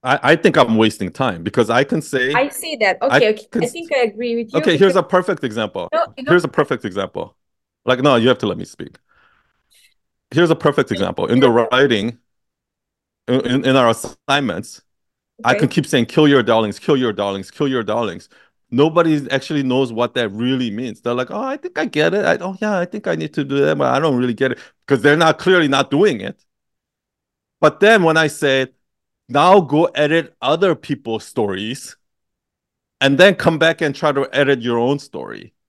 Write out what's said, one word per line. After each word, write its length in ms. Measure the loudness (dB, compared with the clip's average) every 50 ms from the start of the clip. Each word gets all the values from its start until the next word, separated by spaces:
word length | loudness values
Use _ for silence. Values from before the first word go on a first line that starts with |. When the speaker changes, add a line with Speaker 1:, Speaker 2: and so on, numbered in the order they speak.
Speaker 1:
I, 160 | 0 0 0 2
I 140 | 4 2 2
think 200 | 4 2 2 4
I'm 200 | 4 2 4 4
wasting 340 | 2 2 2 0 -4 -8 -8
time 320 | -4 -4 -4 -4 -4 -4
because 280 | -8 -4 0 0 0 2
I 140 | 2 0 2
can 160 | 0 -2 -6
say 320 | -4 -4 -4 -4 -2 0 0
Speaker 2:
I 140 | -2 -2 -2
see 280 | -6 -12 -10 -10 -4
that. 220 | -2 0 -2 0 -2
Speaker 1:
I 40 | -2 2 2
Speaker 2:
Okay, 120 | 4 2 2
okay. 180 | 0 -4 -8 _
Speaker 1:
can 120 | -6 -4
Speaker 2:
I 40 | -4
Speaker 1:
s- 60 | -4
Speaker 2:
think 200 | -6 -12 -10 -4
I 100 | -2 -2
agree 340 | -2 -2 -4 -6 -6 -4 -4
with 180 | -6 -6 -4 -4
you 60 | -2
Speaker 1:
Okay, 160 | 0 0 2
here's 160 | 4 2 4
Speaker 2:
because 40 | 4
Speaker 1:
a 60 | 0
perfect 400 | 0 2 0 0 0 0 -6 -4 -6
example. 440 | -8 -6 -6 -6 -6 _ -10 -10 -6
Speaker 2:
No, 140 | -4 -4 -4 -4 -8
you 80 | -12 0
don't 40 | 2
Speaker 1:
Here's 120 | 2 2 2
a 40 | 0
perfect 360 | -2 -2 -2 -2 -4 -6 -6
example. 520 | -8 -6 -6 -6 -6 _ -10 -12 -12 _ _ _ _ _ _ _ _ _ _ _
Like, 160 | -2 -2 2
no, 140 | 2 2 4
you 120 | 4 4 2
have 100 | 2 2
to 80 | -2
let 120 | -4 -4 -6
me 60 | -10
speak. 340 | -14 -14 _ -18 -18 _ _ _ _ _ _ _ _ _ _ _ _ _ _ _ _ _ _ _ _ _ _ _ _ _ _ _ _
Here's 200 | 2 2 4 4
a 60 | 2
perfect 360 | 0 -2 -4 -2 -2 -2 -2
example. 340 | -2 -4 -4 -6 -4 -6 -2
In 140 | 0 2 4
the 100 | 4 4
writing, 680 | 4 2 2 2 2 2 2 2 2 -2 -2 -6 -10 _ _ _ _ _ _ _ _ _ _ _ _ _ _ _ _ _ _ _ _ _ _
in, 140 | -2 -2 -2 -2
in, 180 | -2 -4 -2 0
in 120 | 2 2
our 120 | 4 4 2
assignments, 960 | 2 0 -6 -14 -14 _ _ -2 -2 -2 -2 -4 -6 -8 -10 -12 -20 -20 _ _ _ _ _ _ _ _ _ _ _ -4 0
I 100 | 0 2
can 140 | 2 0 0
Speaker 2:
Okay. 60 | 0
Speaker 1:
keep 120 | -2 -2
saying, 200 | 0 0 0 0
"Kill 220 | 0 2 2 4 6
your 140 | 4 4
darlings, 360 | 2 2 0 0 0 -2 -6 -8
kill 180 | -2 -2 0
your 160 | 0 0 -2
darlings, 380 | -2 -4 -4 -4 -4 -8 -10 -14
kill 180 | _ -6 -4 -2
your 140 | -2 -4
darlings." 460 | -4 -4 -4 -4 -4 -6 -8 -10 -18 _ _ _ _ _ _ _ _ _
Nobody 560 | 0 2 2 2 4 2 2 2 0 -2 -2 -4
actually 320 | -4 -4 -4 -4 -4 -2
knows 300 | -2 0 0 0 0 -2
what 220 | -2 -4 -4 -2 _
that 140 | -4 -4 -4
really 400 | -4 -4 -4 -2 -2 -2 -4 -4
means. 300 | -6 -8 -8 -10 -12 -8
They're 140 | _ -4 -4
like, 160 | -4 -6 -6
"Oh, 120 | -8 -8
I 140 | -8 -8 -8
think 220 | -10 -12 -10 _ -6
I 80 | -8
get 280 | -4 -2 -2 0 0 0
it. 100 | 0 0
I, 120 | 0 -2 -2
oh, 160 | -4 -10 -8 -6
yeah, 180 | -4 -4 -2 -2
I 60 | -4
think 220 | -6 -8 -10 -6
I 100 | -6 -6
need 160 | -6 -6 -8 -6
to 100 | -6 -6
do 160 | -4 -2 0 0
that, 140 | 0 0 0
but 100 | 0 0 0
I 40 | 0
don't 180 | 0 0 0
really 180 | 0 -2 -2 -2
get 180 | -2 -2 -2
it," 60 | -2 -6 -12 -20 _ _ _
'cause 160 | -2 -2 2
they're 140 | 4 4 4
not, 220 | 6 4 2 2 2
clearly 300 | 2 2 4 4 4 2
not 220 | 0 0 0 0
doing 300 | 2 2 2 2 0 -2
it. 240 | -8 -12 -12 _ _ _ _ _ _ _ _ _ _ _ _ _ _ _ _ _ _ _ _ _ _ _ _ _
But 200 | 0 0 2 4
then 220 | 4 4 4 4
when 140 | 4 2 2
I 100 | 2 0 -2
said, 460 | -2 -2 -2 0 0 0 -2 -4 _ _ _ _ _ _ _ _ _ _ _ _
"Now 320 | 0 2 4 6 6 6
go 260 | 4 4 0 0 0
edit 480 | 0 0 -2 0 2 0 -2 -2 -4 _ _
other 320 | -2 -2 0 2 2 0 0
people's 500 | -2 -4 -8 -8 -6 _ -8 -8 -8 -8
stories 720 | -8 -4 -4 -2 -2 -4 -6 -6 -8 -10 -12 -14 -20 -20 _ _ _ _ _ _ _ _ _ _ _ _ _ _ _ _ _ _ _ _ _
and 160 | 0 0 6 6
then 160 | 6 6 6
come 240 | 4 0 0 0 2
back 220 | 0 0 0 0
and 140 | -4 -4 -4
try 180 | -2 -2 -2
to 160 | 0 0 -4 -2
edit 280 | 0 0 2 2 0 -2
your 180 | -2 -4 -2 0
own 200 | 0 -2 -2 -4
story." 560 | -6 -14 -14 -14 -12 -12 -14 -16 -18 -20 _ _ _